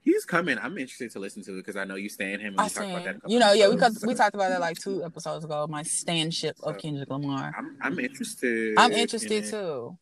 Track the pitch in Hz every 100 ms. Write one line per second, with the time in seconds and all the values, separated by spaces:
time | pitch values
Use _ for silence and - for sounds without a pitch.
0 | - 403 - 170 175 117 113 196 127 -
1 | 120 107 98 104 95 95 92 101 98 98
2 | 101 - 98 101 107 98 208 208 196 180
3 | 185 190 - 233 220 202 202 - 247 220
4 | 214 233 214 202 190 185 170 165 - 190
5 | 165 160 160 151 156 151 151 151 151 -
6 | - 165 156 170 156 - - 156 156 143
7 | 139 139 143 139 143 147 139 - 127 170
8 | 127 - 226 - 127 113 113 107 233 233
9 | 233 233 214 214 208 214 185 139 120 180